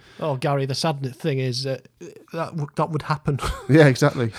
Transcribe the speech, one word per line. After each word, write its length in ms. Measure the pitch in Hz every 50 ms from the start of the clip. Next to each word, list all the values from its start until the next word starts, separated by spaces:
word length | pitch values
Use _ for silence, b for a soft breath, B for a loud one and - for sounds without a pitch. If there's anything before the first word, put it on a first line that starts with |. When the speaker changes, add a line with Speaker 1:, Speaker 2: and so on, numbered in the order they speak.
| b b b b
Speaker 1:
Oh, 160 | 165 156 139
Gary, 280 | 127 - 151 143 143 139
the 100 | 135 131
sad 400 | - - 160 151 139 135 127 117
thing 240 | - - 160 135 131
is, 280 | 131 131 120 123 135
uh, 120 | 135 131 - - - _ -
that 500 | 170 - - - - _ - 165 160 - -
w-, 140 | 160 143 139 -
that 120 | - 156 170
would 120 | 156 143 -
happen. 360 | - 156 - - - 143 123 - - -
<laughs> 140 | - - -
Speaker 2:
Yeah, 200 | 131 160 151 139
exactly. 440 | 127 - 147 147 - 143 120 113 -